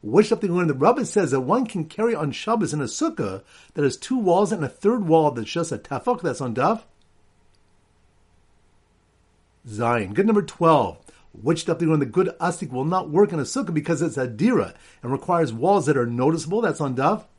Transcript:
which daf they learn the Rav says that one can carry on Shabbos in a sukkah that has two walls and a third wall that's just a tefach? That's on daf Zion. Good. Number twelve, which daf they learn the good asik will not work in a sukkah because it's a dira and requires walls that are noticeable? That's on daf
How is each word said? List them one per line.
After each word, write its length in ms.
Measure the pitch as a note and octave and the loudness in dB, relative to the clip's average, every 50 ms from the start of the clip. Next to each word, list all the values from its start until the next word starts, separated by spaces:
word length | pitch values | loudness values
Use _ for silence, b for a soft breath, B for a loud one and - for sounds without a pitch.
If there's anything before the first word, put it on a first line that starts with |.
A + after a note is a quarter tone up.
| - | -8
which 260 | G#2 A2+ F3 G#3 - | 2 4 4 4 4
daf 120 | A#3 A3 | 2 -2
they 80 | - F#3+ | 0 -2
learn 200 | E3+ F3+ F3+ D#3+ | 0 2 2 0
the 60 | C#3 | 2
Rav 320 | B2+ C#3 G3 B3 D4 A#3 | 4 4 4 4 2 -2
says 260 | - - G#3 F#3+ C#3 C3 | 0 0 0 0 2 0
that 80 | C3+ | -2
one 260 | B2+ B2+ F#3+ B3+ C4 | 0 0 0 0 0
can 180 | G#3+ - F#3 D#3 | -2 -4 -6 -6
carry 300 | D#3+ - - A3 A#3+ A#3 | -6 -4 -2 -2 -2 0
on 160 | D#3 D#3 C#3+ | -2 -2 -4
Shabbos 420 | A#2+ - - G#3+ A3+ A#3 G#3+ - - | -4 -6 -4 -2 0 0 0 -2 -2
in 80 | D3+ | -4
a 40 | C#3+ | -4
sukkah 580 | A3+ - - D4+ E4 - - C#3 G2+ F#2+ G2 - b b b b b b | -4 -4 -2 -2 -2 -2 -2 -6 -6 -6 -8 -12 b b b b b b
that 80 | - D3 | 0 0
has 140 | C3+ B2 | 0 0
two 220 | - - - B3+ B3+ | -2 -6 -4 -4 0
walls 340 | A3 F3+ E3+ F#3 G#3 F3+ A3 | 2 2 4 4 4 2 0
and 120 | F#3+ D3+ | -4 -4
a 40 | B2+ | -6
third 380 | - - - G3+ A#3 B3 G3+ | -8 0 0 2 2 2 2
wall 240 | D#3+ D#3+ D#3+ D#3 D3 | 4 4 4 4 2
that's 200 | B2 A#2+ A2 - | 0 -2 -8 -6
just 220 | - E3+ E3 - C3+ | -4 -4 -4 -4 -6
a 60 | A#2+ | -8
tefach? 440 | - - C#3+ - - B3 B3 - - | -8 -8 -8 -6 -2 -2 -2 -2 -2
That's 180 | D#3+ B2 - | -6 -4 -4
on 140 | C#3 B2 A2 | -6 -6 -2
daf 280 | A#2 C3+ F3 A3+ A3+ - _ _ _ _ _ _ _ _ _ _ _ _ _ _ _ _ _ _ _ _ _ _ _ _ _ _ _ _ _ _ _ _ _ _ _ _ _ _ _ _ _ _ _ _ _ _ _ _ _ _ _ _ _ _ _ _ | 0 0 0 0 0 -4 _ _ _ _ _ _ _ _ _ _ _ _ _ _ _ _ _ _ _ _ _ _ _ _ _ _ _ _ _ _ _ _ _ _ _ _ _ _ _ _ _ _ _ _ _ _ _ _ _ _ _ _ _ _ _ _
Zion. 480 | B2 G#2+ G#2 A#2 A#2 A#2+ A#2 G#2 F#2 G#2 | -14 -8 -4 0 0 0 0 -2 -2 -2
Good. 120 | B2+ G3 | 0 2
Number 160 | A3 A3 G3+ F#3 | 4 4 2 2
twelve, 560 | D3+ - - E3+ E3 D#3+ C#3+ A#2 F2+ E2 - _ b b b b b b | -2 -4 2 4 6 6 6 4 0 -4 -10 _ b b b b b b
which 340 | - G2 C#3 E3 D#3+ - | -6 0 0 0 0 0
daf 120 | - E3 E3 | -4 -2 0
they 60 | F3 | 2
learn 160 | D#3 D#3+ D3+ | 2 2 2
the 60 | C#3 | 0
good 280 | A#2+ G#2+ F3 F#3+ F#3 - - | 0 0 0 0 0 -2 -2
asik 300 | E3+ F3 - - - C3 | -4 -4 -4 -4 -8 -8
will 160 | B2 B2+ C3+ | -6 -4 -2
not 240 | D#3 F3+ F#3 F3+ D#3+ | 0 -2 -2 -2 0
work 240 | D3 F3+ G#3 G3+ F3 | 4 4 4 4 2
in 40 | D#3+ | -4
a 40 | C3 | -4
sukkah 320 | A2+ - C4 A#3+ E3+ E3+ | -4 -4 -6 -4 -2 -4
because 260 | D3+ C#3+ - E3 C3+ | -4 -2 -2 -2 0
it's 160 | D#3+ D#3+ - | -2 -2 -2
a 100 | C#3 C3 | -4 -4
dira 460 | B2 A2+ G#2 D#3 A#3 C4 F3 G#2 F2 - b b b b b b | -4 -2 0 2 2 2 2 0 -2 -8 b b b b b b
and 100 | A#2+ C3 | -4 -4
requires 400 | C3+ - - F3+ G3 F#3+ C3 A2 | -4 -2 -2 0 0 0 0 -2
walls 320 | A2+ B2 F3+ G3+ G3+ C#3+ | -2 2 2 2 2 2
that 140 | C3+ D3 C3 | 2 2 2
are 80 | A#2+ | 2
noticeable? 560 | A#2 A#2+ A#2+ B2+ D3 D#3+ E3 - D3+ F#3 A3 A#3 | 0 0 0 2 2 2 0 -4 -4 -2 -2 0
That's 180 | F#3 D3+ - | -2 -2 -2
on 160 | D#3 C#3 B2+ | -4 -4 -2
daf 280 | A#2+ C3+ D#3 G#3 G#3 - _ _ | 0 0 0 0 -2 -6 _ _